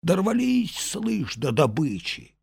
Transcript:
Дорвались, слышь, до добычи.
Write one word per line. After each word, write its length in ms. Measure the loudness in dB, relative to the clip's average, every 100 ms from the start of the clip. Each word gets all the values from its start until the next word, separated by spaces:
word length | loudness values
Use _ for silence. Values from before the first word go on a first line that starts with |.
Дорвались, 720 | 2 2 2 2 2 2 0 -4
слышь, 600 | -8 -6 -4 -2 -4 -4
до 160 | -2
добычи. 840 | 2 2 2 0 -2 -6 -10 -12 _